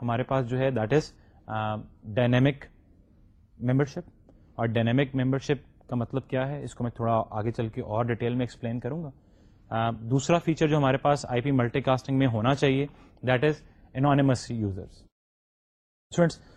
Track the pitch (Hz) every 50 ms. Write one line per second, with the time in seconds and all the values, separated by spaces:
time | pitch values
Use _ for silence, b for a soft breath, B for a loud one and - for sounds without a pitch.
0 | 120 120 117 117 127 - 135 135 127 117 127 127 131 135 131 117 107 107 143 156
1 | 156 - - b b b b b b - 110 110 107 107 107 107 - - - _
2 | - 110 104 123 123 120 123 123 131 143 139 - - - - _ _ _ _ _
3 | _ _ _ _ - _ _ _ _ _ _ - 117 123 127 135 147 135 - 175
4 | 175 - - _ _ _ - - _ _ _ - 117 117 110 117 113 117 120 135
5 | 143 131 131 131 127 131 131 135 - - 147 139 - - _ _ _ - 123 120
6 | 117 - - 131 - - - 131 131 139 147 143 131 123 - - 123 120 - -
7 | 117 113 117 110 - - - 110 107 117 117 - 117 110 107 127 117 - 107 110
8 | 120 117 117 107 120 117 123 127 127 120 - - - 117 117 123 - 120 143 170
9 | 170 139 - - _ b b b b b b b b - 113 113 113 117 117 110
10 | 113 113 131 139 - - 170 170 - 165 160 - 160 151 151 151 143 131 131 135
11 | - 147 143 143 - - 127 123 120 143 139 127 120 120 - 139 120 135 131 127
12 | - - 135 131 135 131 117 107 107 127 143 131 151 139 135 135 143 143 B B
13 | B B B B - 120 127 123 135 151 151 - - b b b b b b 127
14 | 135 143 143 143 139 135 123 - - - 117 113 107 101 92 95 90 - - -
15 | - _ _ _ _ _ _ _ _ _ _ _ _ _ _ _ _ _ _ _
16 | _ - - - 170 165 - - b b b